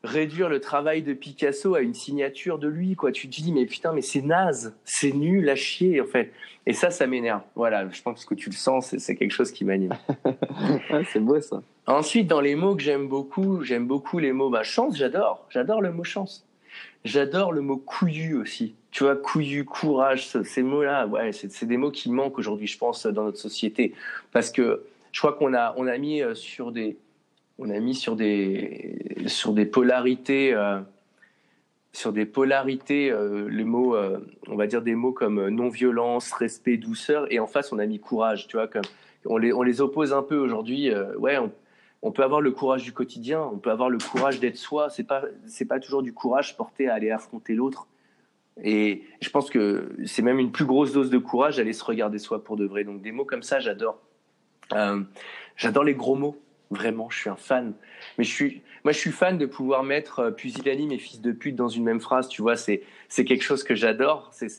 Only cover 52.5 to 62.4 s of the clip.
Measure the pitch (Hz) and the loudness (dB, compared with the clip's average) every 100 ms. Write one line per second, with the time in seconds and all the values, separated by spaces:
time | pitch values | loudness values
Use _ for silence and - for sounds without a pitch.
52.5 | 107 101 101 101 101 104 117 135 123 - | -4 -2 -2 -6 -8 -10 -6 -6 -6 -2
53.5 | 139 131 101 110 - _ _ _ _ _ | -2 0 -2 -4 -6 _ _ _ _ _
54.5 | _ - 104 101 101 98 - - - - | _ -4 0 0 0 -4 -12 -18 -16 -18
55.5 | - 120 113 147 135 120 135 143 143 _ | -4 0 4 4 2 0 0 0 -6 _
56.5 | _ _ 101 110 113 113 - 107 95 - | _ _ -4 -2 -2 -6 -6 -6 -8 0
57.5 | 127 120 104 - - - - 110 - 143 | 0 0 -10 -16 -20 -12 -2 -2 0 -2
58.5 | 131 - - 147 151 170 - 185 185 139 | -2 -20 -2 2 2 0 2 2 2 -2
59.5 | - 131 135 135 143 151 - 117 110 123 | -2 0 2 2 -2 -2 -2 -2 -2 -10
60.5 | 113 131 135 151 123 - 117 120 117 147 | -4 -2 0 -2 -4 -8 -4 -4 -2 -6
61.5 | 123 123 113 113 113 - 131 127 - | -2 -2 0 0 0 2 0 0 -2